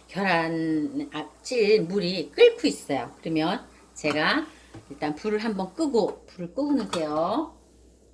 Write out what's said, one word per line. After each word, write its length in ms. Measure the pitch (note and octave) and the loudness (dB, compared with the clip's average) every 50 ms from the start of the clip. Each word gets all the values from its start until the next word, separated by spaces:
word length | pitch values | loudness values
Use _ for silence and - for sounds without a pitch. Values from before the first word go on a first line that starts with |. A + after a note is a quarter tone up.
| - - | -20 -12
계란 1000 | - F3+ G3+ F#3+ F3 E3 E3 E3 E3 D#3+ D#3+ D#3+ D#3 D#3 D3+ C#3 C3 C#3+ C#3 C#3 | -6 -2 0 2 2 2 0 0 -2 -2 -2 0 0 -2 -2 -2 -4 -6 -8 -6
앞질 680 | - D3+ D#3 - - - - - C4 A#3+ G#3 G3+ A3 G3+ | -8 -10 -10 -12 -16 -18 -10 -4 0 0 4 4 4 2
물이 480 | E3 D#3+ F#3+ G3+ F3 F3 F#3+ F#3 - - | 2 0 -2 -2 0 0 -2 -4 -6 -6
끓고 360 | - - A#4 A#4 A#4 - - | 6 8 8 8 8 4 0
있어요. 480 | C#4 - - - - C#3+ B2+ A#2+ C3+ - - | 0 0 -2 -4 -2 -2 -2 -2 -6 -12 -10
그러면 460 | - F3 D#3+ D#3 D#3 E3+ G3+ B3+ - - - - - - - | -6 -2 0 0 0 0 -2 -4 -8 -14 -20 -20 -20 -20 -16
제가 520 | - - D3+ C#3+ D3+ D#3+ F#3 A3 D4+ D#4+ - - - - - - - - - | -4 -4 -2 0 2 2 2 2 0 -2 -4 -14 -20 -20 -20 -20 -20 -18 -18
일단 240 | C#3+ - D#3 D3+ D3 | -10 -6 -6 -6 -6
불을 300 | - - G#3+ G#3+ G#3+ A3 | -4 -4 -4 -2 -2 -2
한번 300 | A#3+ G#3 F#3+ F#3 F#3 - | -2 -2 -4 -4 -6 -4
끄고, 500 | - D#4+ C#4+ A#3+ A3+ F#3 - - - - | -4 -4 0 2 2 2 0 -2 -8 -16
불을 280 | - - F3+ F3 E3+ - | -20 -12 -12 -12 -8 -6
끄고 180 | C4 D4 C#4+ | -4 0 0
놓을게요. 840 | D4 A#3+ G#3 F#3+ - F3 D#3 D3+ D3+ D#3 E3 F#3 A3 D4 D#4+ - - - - - - - - - - - - - | 0 0 0 -2 -4 -4 -2 -2 0 0 0 0 0 -2 -4 -6 -10 -20 -20 -20 -20 -20 -20 -20 -20 -20 -20 -20